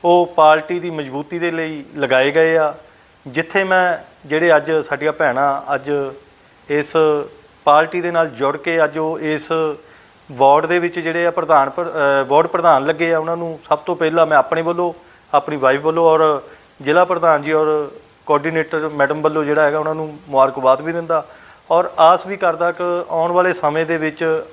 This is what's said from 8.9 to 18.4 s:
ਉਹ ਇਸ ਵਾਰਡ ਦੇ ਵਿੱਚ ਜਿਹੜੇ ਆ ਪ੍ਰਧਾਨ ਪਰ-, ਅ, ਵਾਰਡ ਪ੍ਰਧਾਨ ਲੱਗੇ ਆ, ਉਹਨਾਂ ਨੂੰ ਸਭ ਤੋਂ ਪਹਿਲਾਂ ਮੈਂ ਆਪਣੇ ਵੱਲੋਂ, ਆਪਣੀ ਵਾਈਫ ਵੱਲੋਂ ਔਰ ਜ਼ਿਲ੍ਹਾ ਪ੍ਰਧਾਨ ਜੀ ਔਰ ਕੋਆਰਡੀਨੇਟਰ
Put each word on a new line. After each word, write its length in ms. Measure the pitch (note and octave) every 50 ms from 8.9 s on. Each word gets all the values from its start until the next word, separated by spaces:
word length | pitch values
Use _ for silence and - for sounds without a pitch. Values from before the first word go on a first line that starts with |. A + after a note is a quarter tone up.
| D3 D#3+
ਉਹ 200 | D#3+ D#3 D#3+ -
ਇਸ 340 | D#3+ D#3 D#3 D3 D3+ - E3 D#3+ D#3+ D#3 D3 - - - - - - - _ _ _ _
ਵਾਰਡ 340 | C#3+ B2 C3+ C#3 C#3+ D3+ D#3
ਦੇ 120 | D#3+ F3 F3+
ਵਿੱਚ 220 | E3+ F3 E3+ F3
ਜਿਹੜੇ 260 | D#3+ E3 D#3+ E3+ F3
ਆ 40 | F3
ਪ੍ਰਧਾਨ 400 | E3+ F#3 E3 D3+ D#3+ C#3+ C#3 C3+
ਪਰ-, 180 | C3+ - F3 E3
ਅ, 360 | - D#3+ C#3+ C#3 C#3 C#3 C3+
ਵਾਰਡ 200 | B2+ C#3+ D3+ E3
ਪ੍ਰਧਾਨ 400 | E3 - F3+ E3+ E3+ D#3 C3 C#3
ਲੱਗੇ 280 | D3+ D#3+ D3+ E3+ E3 E3
ਆ, 40 | D#3+
ਉਹਨਾਂ 180 | D#3 D#3+ E3+
ਨੂੰ 220 | E3+ E3+ E3 D#3+ D3 - -
ਸਭ 100 | D#3 D3+
ਤੋਂ 180 | - - F3
ਪਹਿਲਾਂ 300 | E3 E3 D#3 D#3+ E3 D#3+
ਮੈਂ 100 | D#3 D#3
ਆਪਣੇ 260 | C#3+ - - E3 E3
ਵੱਲੋਂ, 300 | E3 E3 E3+ E3+ F3+ F3 E3 - - - - _ _ _ -
ਆਪਣੀ 220 | C#3+ C#3 - D#3
ਵਾਈਫ 240 | C#3+ C3 C3 C3+ C#3
ਵੱਲੋਂ 260 | D3 D#3 D#3+ E3+ E3+
ਔਰ 360 | E3 D#3+ D#3 D#3 D#3 D3+ C#3 - - - - _ _ _ _
ਜ਼ਿਲ੍ਹਾ 220 | C3+ C#3 D3+ F3 F3+
ਪ੍ਰਧਾਨ 380 | F3 F#3 E3+ E3 E3 D#3 D3
ਜੀ 100 | C#3+ D3+
ਔਰ 380 | D#3 D#3 D#3 D3+ D#3 D3+ D3 C#3 - - - _ _ _ _
ਕੋਆਰਡੀਨੇਟਰ 640 | - D3+ C#3+